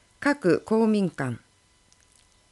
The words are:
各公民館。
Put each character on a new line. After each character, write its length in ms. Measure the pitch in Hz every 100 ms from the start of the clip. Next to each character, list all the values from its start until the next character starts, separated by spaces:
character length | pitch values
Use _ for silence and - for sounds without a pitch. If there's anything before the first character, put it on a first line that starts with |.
| _ _
各 400 | 285 285 180 156
公 260 | - 220 220
民 240 | 208 185
館。 280 | - 131 113 _ _ _ _ _ _ _ _ _ _ _